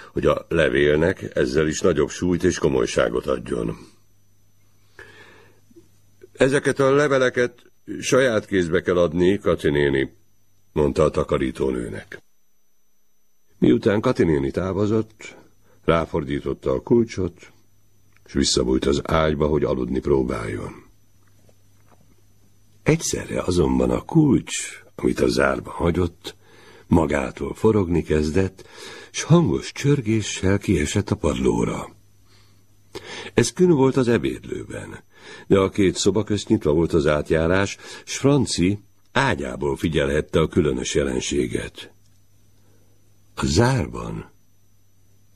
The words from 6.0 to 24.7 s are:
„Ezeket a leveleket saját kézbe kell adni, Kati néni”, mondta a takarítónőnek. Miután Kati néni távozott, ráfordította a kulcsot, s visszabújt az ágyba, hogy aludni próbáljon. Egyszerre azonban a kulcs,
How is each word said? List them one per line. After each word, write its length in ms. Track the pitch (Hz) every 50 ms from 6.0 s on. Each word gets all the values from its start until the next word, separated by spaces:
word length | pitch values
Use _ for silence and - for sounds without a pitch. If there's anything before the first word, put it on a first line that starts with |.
| _ _ _ - - - -
„Ezeket 460 | - 127 135 135 143 - 143 123 -
a 160 | 139 131 135
leveleket 760 | 143 147 147 139 131 127 127 123 123 123 123 - - - - _ _ - - 104 85
saját 460 | - - 143 127 135 127 113 107 95
kézbe 360 | - 98 95 90 80 80 90
kell 160 | 82 - 90 87
adni, 400 | 87 85 78 87 90 90 101 101
Kati 300 | - 101 85 - - 80
néni”, 440 | 71 71 73 71 69 67 65 65 - - _ _ _ _ _ _ _ _ _ _
mondta 320 | - 78 76 71 65 - 78
a 60 | 76
takarítónőnek. 1120 | - - 71 - 80 71 67 65 62 - 76 67 64 62 60 55 52 52 - - - - - _ _ _ _ _ _ _ _ _ _ _ _ _ _ _ _ _ _ _ _ _ _ _ _ _ _ -
Miután 440 | - 123 123 117 - 113 98 107
Kati 220 | 110 127 127 - 113
néni 280 | 82 78 71 67 69
távozott, 840 | - - 87 95 92 90 104 101 110 110 110 - - - - - - - - - _ _ _ - - - -
ráfordította 880 | - 80 82 80 - - 87 76 65 71 69 - 71 65 - - 69
a 100 | 65 64
kulcsot, 720 | - - 123 120 117 110 - - 90 87 - - - - - _ _ _ _ _ _ _ _ _ _ _ _ - _ -
s 40 | -
visszabújt 520 | 69 69 - - 71 64 62 65 65 -
az 160 | 69 71 71 -
ágyba, 440 | - - 80 80 78 78 71 76 76
hogy 160 | 78 73 65
aludni 360 | 62 65 65 64 62 65 64
próbáljon. 840 | - 69 71 67 64 62 65 60 55 53 52 50 50 - - - - - _ _ _ _ _ _ _ _ _ _ _ _ _ _ _ _ _ _ _ _ - _ _ _ _ _ _ _ _ _ _ _ _ _ _ _ _ _ -
Egyszerre 580 | - 151 165 - - - - - - - 60
azonban 480 | - - 90 87 78 65 65 64 64 62
a 120 | 62 -
kulcs, 840 | - - - 160 156 143 107 76 - - - - - -